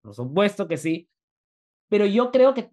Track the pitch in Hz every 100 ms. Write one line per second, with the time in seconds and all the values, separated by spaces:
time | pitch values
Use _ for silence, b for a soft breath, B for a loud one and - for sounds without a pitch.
0 | 110 101 123 156 202 202 180 165 156 165
1 | - _ _ _ _ _ _ _ _ 208
2 | 202 208 247 254 262 262 -